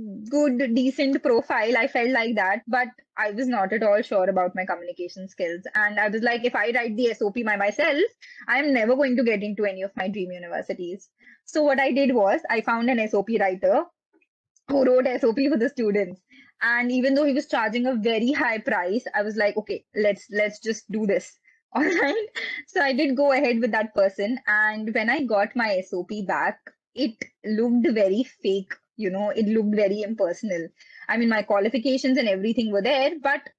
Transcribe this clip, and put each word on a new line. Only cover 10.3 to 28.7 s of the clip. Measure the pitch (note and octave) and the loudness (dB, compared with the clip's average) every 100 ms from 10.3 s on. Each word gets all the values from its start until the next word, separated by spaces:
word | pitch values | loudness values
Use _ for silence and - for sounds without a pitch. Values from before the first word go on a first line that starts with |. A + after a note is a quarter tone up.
universities." | F3+ F3 E3+ - F#3 F3 F#3 - _ - - - | -8 -8 -8 -6 -8 -8 -10 -16 _ -20 -20 -6
So | D#4+ | 0
what | D4 C4 | 2 2
I | C4+ | 2
did | B3 C#4 | 2 4
was | B3 G3 C#4+ - | 4 4 2 -2
I | A3+ | -4
found | A#3 A#3 A#3 | -2 0 0
an | A#3+ | 0
S | G#3+ | 0
O | G3+ | -2
P | G3 A3+ | 0 0
writer | G3 F#3 F#3 B3 E4+ _ _ _ _ _ _ _ - | 0 0 2 2 0 _ _ _ _ _ _ _ -4
who | C#4 B3+ | 2 4
wrote | B3+ B3+ | 4 2
S | A#3+ | 2
O | A3+ | 0
P | A3+ C#4 | 2 2
for | C#4+ | 2
the | A3+ | 0
students. | - A3 G#3 F#3 - _ - - _ | 0 0 0 -2 -6 _ -20 -20 _
And | A#3 A#3+ B3 | -2 0 0
even | B3+ B3+ | 0 2
though | C4+ D4 | 2 2
he | |
was | C4 C#4+ | 0 -2
charging | C4 A3 A#3 B3 | -2 -2 -2 -2
a | A#3+ | 0
very | A3 A3+ A#3+ | 0 0 0
high | D4 C4+ A3 | 0 0 -2
price, | C4+ G#3 F3+ G#3+ - - | -2 -2 -2 -2 -2 -4
I | |
was | G#3 G#3+ | -2 0
like, | G#3 G#3+ | 0 0
"Okay, | G3+ F#3+ - - | -6 -8 -6 -2
let's, | G#3 G3 - | 0 0 -4
let's | G#3 G#3 G#3 | -2 -2 -4
just | A3+ A3+ - | -6 -8 -6
do | G#3+ G#3+ | -2 0
this." | - - _ _ | 0 -2 _ _
<laughs> | _ _ | _ _
All | A#3+ | -2
right. | D#4 E4+ C#4+ G#4+ G#4+ - - - - | 0 2 0 -2 -4 -8 -10 -10 -6
So | F#4 | -2
I | C#4 | 0
did | C4 D#4 B3+ | 2 2 2
go | C#4+ | 4
ahead | C4 C#4 A#3 | 4 4 2
with | A#3 | 0
that | A3 A3 | 0 0
person. | - G3 G3 G#3 B3+ - | 2 0 2 -2 -2 0
And | G#3 G#3+ G#3+ A3 | 2 2 0 -4
when | A3+ A3 | -2 0
I | C#4+ | 0
got | B3+ G#3 G#3+ B3 | 2 0 0 0
my | A3 F#3 | 0 -2
S | F#3+ | -2
O | F3+ | -6
P | F#3 G#3 F#3 | -6 -6 -4
back, | D#3 F#3 G#3+ - _ _ A3+ | -2 -2 -4 -14 _ _ -4
it | C4 - - _ G#3 | -4 -4 -18 _ -4
looked | G#3+ A#3+ A#3+ C4+ | 0 2 2 2
very | A3 G3 G3+ | 2 2 2
fake, | C4 _ G3+ G3 F#3+ | -2 _ -2 -2 -4